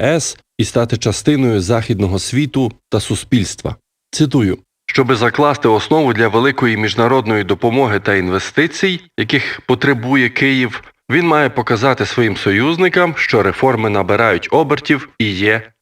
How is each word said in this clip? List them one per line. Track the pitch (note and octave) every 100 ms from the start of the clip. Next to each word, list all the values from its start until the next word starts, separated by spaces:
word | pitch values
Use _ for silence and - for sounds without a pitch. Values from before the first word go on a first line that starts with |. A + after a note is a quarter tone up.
С | A#2+ D#3+ - - _ -
і |
стати | A2+ B2 A#2 A2+
частиною | A2+ G2+ - D3 B2+ G#2
західного | F2+ A#2 A2 G2+ G2 F#2
світу | - B2 D3 C#3 A#2+ - _
та | G#2+
суспільства. | - G#2+ - B2 F2+ - - - _ _ _
Цитую. | - D3 C3+ G2+ F2+ _ _ -
«Щоби | - B2 A#2+
закласти | A#2+ B2+ D3 C3+ B2
основу | G#2+ - D#3+ C#3
для | G#2+ A2+
великої | A2 C3+ C3+ B2 G#2+
міжнародної | A2 G2+ A#2 C3 A2 G#2+
допомоги | F#2+ G2 A#2+ B2 C3 G2+
та | G#2+
інвестицій, | G2 F2+ F#2+ - - D#3+ - G3 F3 - -
яких | A2+ C#3+ - - -
потребує | B2 C#3 B2+ B2 C3+ B2
Київ, | B2+ C3+ C3 B2 - - _ -
він | D3 E3+
має | D3+ C#3
показати | C#3 A2+ A2+ C3+ B2 G2+
своїм | - A2+ F#2
союзникам, | G2+ G2 C#3 E3 F#3 F3+ F3 D3
що | - A#2
реформи | F#2+ F2+ C3 A2+ A2
набирають | G2+ F#2+ G#2 A2+ F2+ -
обертів | C#3 D3+ - - C#3+ - -
і | G#2+
є | F#2 G#2 A2 A2 _